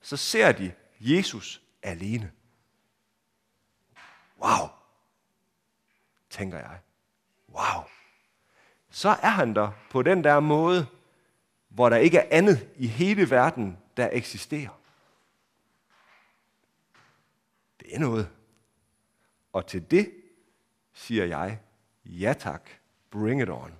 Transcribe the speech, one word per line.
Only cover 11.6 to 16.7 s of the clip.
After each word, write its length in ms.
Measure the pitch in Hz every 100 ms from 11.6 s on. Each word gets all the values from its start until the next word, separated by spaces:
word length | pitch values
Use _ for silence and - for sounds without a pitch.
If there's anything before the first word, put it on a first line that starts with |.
| _
hvor 200 | - 123
der 80 | 117
ikke 200 | 151 170
er 100 | -
andet 360 | 160 202 151 - -
i 100 | 123
hele 420 | 110 180 202 170
verden, 480 | 131 131 143 101 90 _ -
der 120 | 120
eksisterer. 680 | 120 117 101 - 151 131 - _ _ _ _ _ _ _ _ _ _ _ _ _ _ _ _ _ _ _